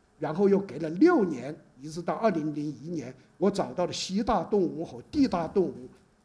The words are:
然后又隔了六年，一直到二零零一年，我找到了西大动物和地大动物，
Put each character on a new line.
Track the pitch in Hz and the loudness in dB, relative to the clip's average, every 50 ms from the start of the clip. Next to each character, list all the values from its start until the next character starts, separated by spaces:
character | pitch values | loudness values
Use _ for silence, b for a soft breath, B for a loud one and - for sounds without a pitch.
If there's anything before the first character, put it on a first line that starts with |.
| _ _ _ _ | _ _ _ _
然 | 151 143 156 | -6 -4 0
后 | 180 202 196 | 2 4 6
又 | 196 190 | 4 4
隔 | 196 - - 156 | 2 -2 -8 -8
了 | 165 156 | -6 -6
六 | 165 185 302 359 359 285 202 | 4 6 6 8 8 6 4
年， | 170 147 120 117 139 151 - - _ _ 127 | 2 0 -6 -6 -10 -10 -12 -16 _ _ -16
一 | 135 156 | -14 -10
直 | 151 175 | -10 -6
到 | 175 180 156 | -4 -4 -2
二 | - 226 220 | 2 2 2
零 | 175 160 147 156 143 | 2 2 -2 -4 -4
零 | 151 147 | -4 -6
一 | 151 139 113 131 165 | -8 -8 -10 -10 -8
年， | 175 156 117 127 - b b b b | -8 -8 -8 -10 -16 b b b b
我 | _ 170 208 | _ 0 0
找 | 202 190 147 123 | 2 0 -4 -4
到 | 127 175 180 | -2 -2 -2
了 | 156 | -2
西 | 127 - - - 185 196 | -2 -6 -6 -4 -2 -2
大 | 196 220 226 180 160 | 0 2 0 0 0
动 | - 220 208 | 2 2 2
物 | 180 147 139 151 165 | 2 0 -2 -6 -10
和 | - 135 117 - - | -10 -12 -16 -16 -4
地 | - 302 269 | 0 2 2
大 | 214 190 175 160 156 | 2 2 -2 -2 0
动 | - 202 175 | 0 0 0
物， | 147 117 120 127 - - _ _ _ _ _ | 0 -2 -8 -16 -18 -20 _ _ _ _ _